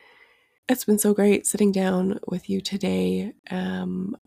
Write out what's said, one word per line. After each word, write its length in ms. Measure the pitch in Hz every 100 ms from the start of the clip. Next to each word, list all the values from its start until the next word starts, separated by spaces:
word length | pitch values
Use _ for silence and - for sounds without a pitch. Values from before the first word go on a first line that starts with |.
| _ _ _ _ _ _ -
it's 160 | 254
been 140 | - 208
so 140 | 208
great 340 | 202 208 196 -
sitting 260 | - 202
down 480 | 190 190 185 185 - -
with 200 | 185 -
you 120 | 196
today. 720 | - 196 190 185 185 185 196 - -
Um, 680 | 185 185 185 180 185 190 -